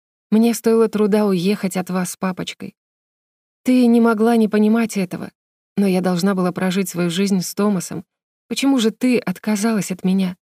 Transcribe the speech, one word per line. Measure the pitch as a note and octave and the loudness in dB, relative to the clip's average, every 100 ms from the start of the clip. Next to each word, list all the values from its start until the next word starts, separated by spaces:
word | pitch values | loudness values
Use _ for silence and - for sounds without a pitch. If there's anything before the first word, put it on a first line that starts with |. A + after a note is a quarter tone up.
| _ _ - | _ _ -2
Мне | G#3+ A#3 | 2 2
стоило | A3+ A3+ A3+ A3 | 2 0 2 2
труда | G#3 G#3 G#3+ G#3 | 2 2 2 2
уехать | F#3 F3+ G#3 F#3+ F#3 | 0 0 -2 -4 -6
от | F3+ | -6
вас | F#3 F3+ | -4 -6
с | - | -6
папочкой. | F#3+ F3+ F3 - - - _ _ _ _ _ _ _ _ | -8 -6 -10 -12 -16 -20 _ _ _ _ _ _ _ _
Ты | - B3+ A#3+ | 0 4 4
не | A#3 | 4
могла | A#3 G#3+ A3+ A#3 | 4 2 2 2
не | A3 | 2
понимать | G#3 G#3+ A3+ A3+ G3+ | 2 2 2 0 -4
этого, | F3+ - - - _ _ _ - | -6 -6 -12 -16 _ _ _ -2
но | G3+ | 0
я | F#3 | 2
должна | F#3 F3+ F#3+ | 0 0 0
была | F#3+ F3+ | 0 -2
прожить | F3+ F#3 F#3 F#3 | -2 -2 -2 -4
свою | E3+ F3 | -4 -4
жизнь | E3+ G3+ F#3+ | -2 0 0
с | E3 | -2
Томасом. | - G#3 F#3 - - - _ _ _ - | -2 -2 -2 -4 -12 -14 _ _ _ -10
Почему | A3+ C#4 C4+ | -4 0 2
же | A3 | 0
ты | - B3+ A#3+ | 0 0 0
отказалась | - F3+ - G#3 A3+ G#3+ - | -2 -6 -4 -2 0 -2 -4
от | F#3 | -4
меня? | F#3 F#3+ F#3 F#3 | -2 0 -2 -6